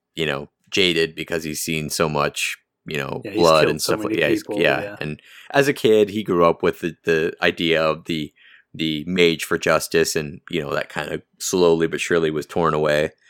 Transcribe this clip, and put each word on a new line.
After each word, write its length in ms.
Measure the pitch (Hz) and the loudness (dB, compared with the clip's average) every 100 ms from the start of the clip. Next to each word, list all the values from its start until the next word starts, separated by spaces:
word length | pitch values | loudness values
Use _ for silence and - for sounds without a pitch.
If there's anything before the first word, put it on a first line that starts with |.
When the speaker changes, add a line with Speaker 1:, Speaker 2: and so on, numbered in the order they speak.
| _ - | _ -6
Speaker 1:
you 100 | 78 | -4
know, 220 | 69 76 _ _ | -4 -8 _ _
jaded 440 | - 90 82 82 | 2 2 2 0
because 300 | 80 78 85 | -4 -6 -6
he's 160 | 80 73 | -4 -6
seen 280 | - 80 76 | -4 -4 -4
so 200 | - 80 | -2 0
much, 480 | 73 73 - - - _ _ | 0 -2 -2 -6 -8 _ _
you 120 | - 76 | -10 -8
know, 240 | 67 - | -6 -8
Speaker 2:
Yeah, 60 | - | -6
he's 100 | - | 2
Speaker 1:
blood 200 | 85 80 | 4 6
Speaker 2:
killed 100 | 78 | 4
Speaker 1:
and 100 | 78 | 0
Speaker 2:
so 100 | - | -2
Speaker 1:
stuff 80 | 110 | -4
like, 60 | - | -2
Speaker 2:
many 120 | 82 | -2
Speaker 1:
yeah, 60 | 76 | 0
he's, 140 | 78 | -2
Speaker 2:
people, 180 | - 104 | -4 -2
Speaker 1:
yeah. 220 | 80 69 | 0 0
Speaker 2:
yeah. 140 | 101 104 | -4 -10
Speaker 1:
And 220 | 76 76 - - - | -10 -10 -16 -20 -2
as 160 | 143 139 | 0 2
a 40 | |
kid, 360 | 139 - 107 101 | 2 4 4 4
he 140 | 107 | 0
grew 200 | 104 87 | -2 2
up 200 | 85 82 | 2 2
with 160 | 90 - | -2 -2
the, 160 | 87 78 | -6 -6
the 280 | - 80 82 - | -2 0 0 -2
idea 400 | 87 87 85 80 | -2 0 0 2
of 260 | 80 78 - | 0 -2 -4
the, 260 | 80 73 _ - - _ | -6 -8 _ -20 -20 _
the 300 | 73 80 76 82 | -6 -4 -4 -2
mage 380 | 92 85 80 | 4 4 4
for 120 | - 85 | -2 -2
justice, 600 | - 78 - 82 80 82 | 2 0 2 0 2 0
and, 240 | 73 - - | -6 -10 -8
you 100 | 85 | -6
know, 140 | 71 | -4
that 140 | 73 - | -6 -6
kind 240 | 80 76 | -8 -8
of 100 | 78 - - | -8 -12 -12
slowly 480 | - 92 85 82 82 | -4 4 4 4 2
but 140 | 80 | -2
surely 320 | - 85 80 | 0 0 0
was 120 | 78 71 | -2 -4
torn 280 | 90 80 | -2 0
away. 360 | 76 76 73 80 - | 2 2 0 0 -6